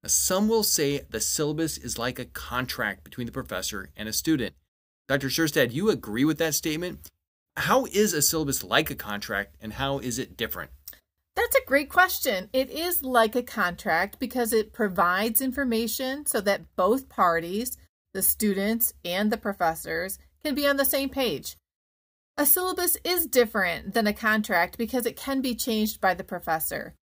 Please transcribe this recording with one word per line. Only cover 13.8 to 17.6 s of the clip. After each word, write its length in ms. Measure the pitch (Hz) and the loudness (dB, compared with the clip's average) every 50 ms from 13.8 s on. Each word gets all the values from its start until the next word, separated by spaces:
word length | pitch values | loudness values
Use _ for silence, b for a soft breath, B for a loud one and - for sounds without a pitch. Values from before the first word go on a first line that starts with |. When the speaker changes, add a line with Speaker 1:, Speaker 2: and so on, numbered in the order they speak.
| - 202 160 165 185 202 - _ | -2 0 0 0 0 -2 -4 _
Speaker 2:
because 320 | 262 233 - 262 240 220 226 | -8 -4 -2 -2 -2 2 2
it 200 | 220 208 214 - | 0 0 0 -2
provides 680 | - 220 202 180 185 180 175 180 190 208 233 220 - | -2 -2 0 2 2 2 2 4 2 0 -2 -2 -2
information 840 | 269 262 254 285 277 254 226 226 233 220 - - 262 254 269 294 294 | -4 -4 -2 -2 -2 0 0 0 0 -2 -4 -4 -4 -4 -4 -4 -6
so 140 | - - 233 190 | -2 -2 0 2
that 340 | 202 196 - - - _ | 2 0 0 -2 -10 _
both 320 | - 185 190 233 269 262 - | 2 4 4 4 2 0 -6
parties, 680 | - - 196 175 165 165 165 170 185 208 | 0 2 4 4 4 2 -2 -2 -4 -4